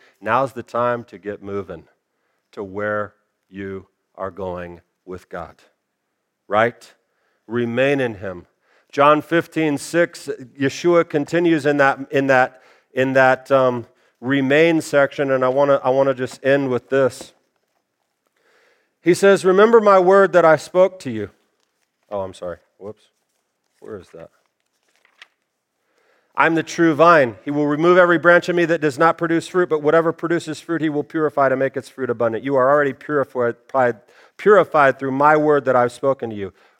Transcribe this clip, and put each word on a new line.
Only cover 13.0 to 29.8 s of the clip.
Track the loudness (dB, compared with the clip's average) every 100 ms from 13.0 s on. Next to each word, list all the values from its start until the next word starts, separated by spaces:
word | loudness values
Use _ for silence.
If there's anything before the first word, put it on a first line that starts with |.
| 0
that, | 2 4 2 0
um, | 0 2 -2 -8 _ _ _
remain | -4 -2 2 2 2 0
section, | 0 0 0 -2 -4
and | 0 0
I |
wanna, | 0 0 0
I | 0
wanna | 0 0 -2
just | -8 -6
end | -2 0 0
with | -6 -4
this. | -2 -2 -4 -16 _ _ _ _ _ _ _ _ _ _ _ _ _ _ _ _ _
He | -2
says, | 2 4 4 2
"Remember | 4 6 4
my | 6 4
word | 6 4 4
that | 4
I | 4 2
spoke | 0 0 0 -2
to | -10
you." | -10 -10 _ _ _ _ _ _ _ _
Oh, | -10
I'm | -10
sorry. | -10 -12 -12 _ _
Whoops. | -18 -18 _ _ _ _ _ _ _ _
Where | -18 -18
is | -18
that? | -20 -20 _ _ _ _ _ _ _ _ _ -20 _ _ _ _ _ _ _ _ _ _ -4
"I'm | -2 -2
the |
true | -6 -2 0 2
vine. | 4 4 2 -4 -8
He |
will | -4 -2
remove | 0 2 4
every | 4 2
branch | 2 2 2
in | -2
me | -2
that | -2
does | -2 0
not | 0 0
produce | -2 -4 -2
fruit, | -4 -2
but | -2